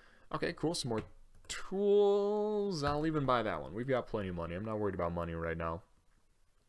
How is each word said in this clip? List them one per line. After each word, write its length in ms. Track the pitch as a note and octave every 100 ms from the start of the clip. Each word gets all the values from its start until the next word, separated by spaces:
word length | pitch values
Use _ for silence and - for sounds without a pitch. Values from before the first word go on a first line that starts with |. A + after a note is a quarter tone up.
| - - -
Okay, 200 | D3+ D#3
cool. 220 | E3+ D3+
Some 160 | E3+ C3
more 120 | A2+ - - - - -
tools. 1300 | - - F#3+ G3+ G3+ G3+ G3+ G3+ G#3+ G#3 G#3 G3+ F3
I'll 220 | C#3+ D3 D#3
even 180 | D#3
buy 180 | C3+ B2
that 200 | A2 E2+
one. 120 | C#2
We've 140 | F#2 B2
got 180 | B2+ -
plenty 220 | A2+ F#2+
of 80 | E2+
money. 180 | E2
I'm 100 | E2+
not 140 | A2 G#2+
worried 160 | G#2
about 180 | F2+ E2+
money 220 | E2+ E2+
right 220 | E2 E2 E2
now. 260 | E2 E2+ - _ _ _ _ _ _ _